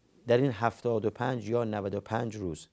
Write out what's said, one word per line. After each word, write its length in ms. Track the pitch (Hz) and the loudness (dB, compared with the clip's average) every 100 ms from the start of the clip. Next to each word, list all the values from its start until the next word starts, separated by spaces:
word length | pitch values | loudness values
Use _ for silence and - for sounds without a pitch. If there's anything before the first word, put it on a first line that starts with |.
| _ _ 120 | _ _ 2
در 100 | 120 | 4
این 140 | 139 | 4
هفتاد 540 | 101 117 - 120 113 107 | 2 0 0 0 0 0
و 40 | |
پنج 400 | - 127 127 104 | 0 -2 -2 -2
یا 140 | 117 | 0
نود 320 | 113 104 98 101 | 0 -2 -2 -4
و 60 | |
پنج 340 | - 113 120 104 | -2 -2 -2 -4
روز 320 | 92 76 - | -6 -6 -12